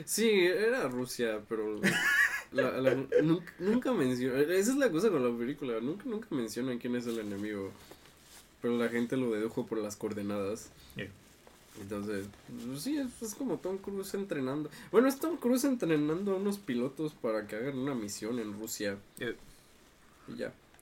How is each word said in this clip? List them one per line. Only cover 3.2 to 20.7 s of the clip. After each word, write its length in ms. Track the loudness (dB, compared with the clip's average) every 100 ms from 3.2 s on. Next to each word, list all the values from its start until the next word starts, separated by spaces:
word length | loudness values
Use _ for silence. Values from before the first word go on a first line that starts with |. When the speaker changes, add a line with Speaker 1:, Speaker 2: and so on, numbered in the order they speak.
Speaker 1:
nunca, 300 | 4 2 0 -2
nunca 320 | 2 2 2
menciona, 440 | 2 2 2 0 2
esa 320 | 4 4 4
es 40 | 4
la 140 | 4
cosa 180 | 4 4
con 160 | 4
la 140 | 2 0
película, 420 | -4 -4 -4 -2
nunca, 240 | -2 -4
nunca 220 | -6 -6 -4
mencionan 460 | -4 -2 -2 -4 -4
quién 180 | -2 -2
es 100 | -2
el 120 | -4
enemigo. 500 | -4 -6 -4 -4 -6 -10 -20 -20 -20 -20 -20 -20 -20 -6
Pero 160 | -2 0
la 120 | 2
gente 280 | 0 0 0
lo 140 | 0
dedujo 340 | 0 0 -2
por 140 | -2 -4
las 180 | -4 -4
coordenadas. 760 | -4 -2 -2 -2 -2 -4 -10 -20 -16 -12
Speaker 2:
Yeah. 120 | -12 -12 -20 -20 -20 -20 -20 -14
Speaker 1:
Entonces, 460 | -8 -6 -4 -4 -6 -14 -14 -10 -8
pues 140 | -6
sí, 140 | -4 -2
es, 260 | -4 -6
es 120 | -10
como 240 | -6 -4 -2
Tom 180 | -4 -6
Cruise 360 | -6 -6 -4
entrenando. 560 | -6 -4 -2 -2 -2 -6 -10 2
Bueno, 180 | 6 6
es 120 | 4
Tom 160 | -2 0
Cruise 280 | 2 4
entrenando 680 | 2 2 2 4 2 0 0
a 40 | 0
unos 200 | 0 -2
pilotos 540 | -2 0 0 -2 -6
para 340 | -4 -2 -2 -2
que 80 | -4
hagan 220 | -4 -2
una 160 | -2
misión 440 | -2 -4 -6 -4 -2
en 200 | -4 -6
Rusia. 380 | -8 -4 -4 -4 -10 -8
Speaker 2:
Yeah. 160 | -6 -6 -14 -20 -20 -20 -20 -20 -20 -20 -14
Speaker 1:
Y 100 | -10
ya. 140 | -10 -10 -20